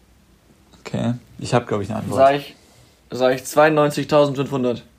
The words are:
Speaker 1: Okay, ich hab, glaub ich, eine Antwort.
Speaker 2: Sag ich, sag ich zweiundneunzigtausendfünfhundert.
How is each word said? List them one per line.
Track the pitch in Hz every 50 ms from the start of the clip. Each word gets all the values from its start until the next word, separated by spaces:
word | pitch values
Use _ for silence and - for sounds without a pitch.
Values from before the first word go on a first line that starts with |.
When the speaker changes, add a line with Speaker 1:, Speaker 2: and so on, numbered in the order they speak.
| _ _ _ _ _ _ _ _ _ _ _ _ _ _ _ _ -
Speaker 1:
Okay, | - - 120 - 117 120 120 - _ - -
ich | 127 - 127
hab, | 120 -
glaub | - 113 104
ich, | 101 98
eine | 107
Antwort. | 107 104 101 104 131
Speaker 2:
Sag | 135 135 143
ich, | 143 - - - _ _ _ _ _ _ _ _ _ _ -
sag | - 123 127 127 131
ich | 131 -
zweiundneunzigtausendfünfhundert. | - - 147 151 160 156 151 147 147 147 147 135 - 151 147 147 143 131 139 139 113 139 131 123 123 113 - - _ _